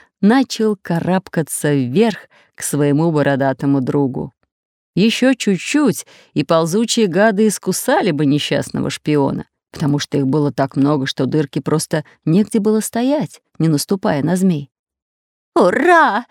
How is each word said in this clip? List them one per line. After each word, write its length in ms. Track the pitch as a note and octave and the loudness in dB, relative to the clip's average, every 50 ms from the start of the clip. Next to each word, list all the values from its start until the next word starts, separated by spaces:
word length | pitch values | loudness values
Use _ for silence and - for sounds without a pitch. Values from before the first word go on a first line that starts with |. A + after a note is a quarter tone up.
| - _ _ _ | -20 _ _ _
начал 560 | - G3 A#3 C4+ C4+ - - - A3 A3 G#3+ G3 | 2 4 4 4 2 0 -2 -2 -2 -2 -2 -2
карабкаться 920 | - - F3+ E3 D#3+ E3+ F3+ F#3+ F#3 - - - D#3 - - - - D#3 D3 | -4 -4 -4 -2 0 0 0 -2 -2 -4 -4 -4 -4 -4 -4 -4 -2 0 0
вверх 540 | C#3+ C3 A#2+ B2 D#3+ A3 A#3 F#3+ - - - _ _ _ _ _ | 0 0 0 2 2 2 2 0 -4 -8 -20 _ _ _ _ _
к 80 | - - | -12 -8
своему 480 | - - D3 D3 C#3+ C#3+ C#3+ D#3+ E3+ | -6 -2 0 2 2 2 2 2 2
бородатому 720 | D#3+ D3+ C#3+ C#3+ C#3 C3 C#3 C#3 C3+ - - C#3+ C#3 C#3+ | 2 2 2 0 0 0 0 0 -2 -2 0 0 0 0
другу. 520 | C3 B2 C#3+ D3 C#3 C3 B2+ - - C#3+ - _ _ _ _ _ _ _ _ _ _ _ - | 0 -2 -2 -2 -2 -2 -4 -6 -10 -12 -14 _ _ _ _ _ _ _ _ _ _ _ -2
Ещё 400 | - F#3 A#3 A3 - - B3+ C4+ | 0 2 2 2 2 2 0 0
чуть-чуть, 720 | - - - G3 E3+ - - - C#4+ D4+ C4 E3 - - _ - - - _ - | 0 0 -2 -2 -2 -2 -2 -2 0 2 2 0 -2 -4 _ -20 -20 -20 _ -4
и 100 | D#3+ D3+ | -4 -2
ползучие 640 | - E3+ E3 E3 E3 D#3 G#3 A#3+ A3 - - A3+ | 0 2 2 2 0 0 -2 -2 0 0 0 0
гады 400 | G3 D#3 F3 G3+ A3+ A3 F#3+ A3 | 0 2 2 2 2 2 2 2
искусали 640 | A3 G3 - - - F#3 - - - C4+ D#4+ F4 G3+ | 0 0 -2 -4 -6 -6 -4 -2 -2 0 0 0 0
бы 140 | D#3+ C#3 D#3 | 0 0 0
несчастного 640 | C#3+ C#3 D3 - - D#3 C#3+ - - - - C#3 C#3+ | 2 0 0 0 -2 -2 -2 -4 -4 -6 -6 -6 -6
шпиона, 560 | C#3+ - - - D3+ D3 C#3 C3+ - - - - _ _ _ _ | -6 -6 -4 -2 0 0 0 0 -2 -6 -8 -12 _ _ _ _
потому 280 | - - - D3 C#3+ C#3+ | -10 -6 -2 -2 -2 -2
что 180 | - - - | -2 -4 -4
их 80 | C#3+ C#3 | -2 -2
было 260 | C3 C3+ D3+ D3 C#3+ | 0 0 0 0 -2
так 240 | B2+ - C#3 C3+ - | -2 -2 -4 -4 -2
много, 300 | D3 C3+ C#3+ D3 D3+ C3 | 0 0 0 0 0 -2
что 200 | C3+ - - C#3 | -4 -4 -4 -4
Дырке 340 | B2 B2+ D3+ D#3 C#3 - D#3 | -2 0 -2 -2 -2 -4 -8
просто 420 | C#3+ - D3 D#3 - - - D#3+ D3 _ - _ - | -4 -2 -2 -2 -2 -2 -4 -6 -6 _ -12 _ -4
негде 340 | - D#3+ F#3+ G#3+ - - A3+ | 0 2 2 2 0 0 -2
было 200 | G3+ G#3+ G#3+ A3 | 0 0 0 0
стоять, 640 | G#3 - - A#3 A#3+ B3+ C#4+ D#4 - - - - _ _ _ - | -2 -4 -4 -4 -2 0 0 -2 -2 -4 -8 -12 _ _ _ -2
не 80 | D#3+ | 0
наступая 560 | D#3+ D#3+ C#3+ - - G3 G3 - G#3+ F3+ C#3+ C3+ | 0 0 0 -2 -2 -4 -2 -2 -2 -2 0 0
на 120 | D3+ F3 | 0 0
змей. 360 | F#3 F#3 F#3+ F3 D3 C#3+ - _ _ _ _ _ _ _ _ _ _ _ _ _ _ _ _ - | 0 2 0 0 0 -4 -8 _ _ _ _ _ _ _ _ _ _ _ _ _ _ _ _ 0
Ура! 680 | F4 B3+ F3 - - F4+ F4 F4+ E4 D#4 C4 G3 G#3 B3 - | 2 2 4 4 2 4 4 6 6 4 4 2 0 -4 -6